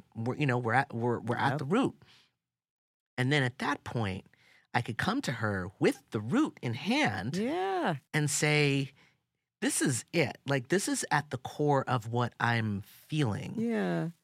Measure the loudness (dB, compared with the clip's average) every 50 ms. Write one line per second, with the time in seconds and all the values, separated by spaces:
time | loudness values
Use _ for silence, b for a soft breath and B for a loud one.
0 | -20 _ -10 -6 -4 -4 -2 0 2 2 2 2 2 2 2 2 2 2 -2 -2
1 | 0 0 0 0 0 -2 0 0 2 0 0 0 0 0 2 2 2 0 -2 -6
2 | b b b b b b b _ _ _ _ _ _ _ _ _ _ _ _ _
3 | _ _ _ -2 0 2 2 2 2 0 -2 -4 -4 -4 -4 -4 -6 -6 -4 -2
4 | -2 -2 -4 -6 -10 _ b b b b b b b b -2 -2 -2 -2 -4 -2
5 | 0 0 0 0 -2 -4 -4 -2 -2 -2 -2 -2 -4 -6 -2 2 2 2 2 0
6 | -4 _ -6 -6 -4 0 0 0 0 0 -2 -6 -6 -4 -4 -4 -2 -2 0 2
7 | 2 0 0 -2 -4 -4 -4 -4 -4 -2 -2 -2 -2 -2 -2 -2 -2 -2 -2 -4
8 | -4 _ -2 0 0 0 0 2 2 4 4 4 4 4 2 0 -2 -4 b b
9 | b b b b _ _ _ _ _ _ _ _ -2 -2 0 2 2 2 0 0
10 | -2 -2 0 2 2 2 0 -4 _ -2 -2 -2 0 0 0 0 2 0 -2 -2
11 | 0 0 0 0 0 -2 -6 -8 -8 -8 -4 0 2 2 4 2 2 2 0 -2
12 | -2 -2 -2 0 0 -2 -2 0 0 2 2 2 0 0 -2 -4 -6 -10 -16 -20
13 | -12 -4 -2 0 0 0 0 -2 -4 -6 -6 -4 -2 -2 0 0 0 0 0 -2
14 | -2 -4 -6 _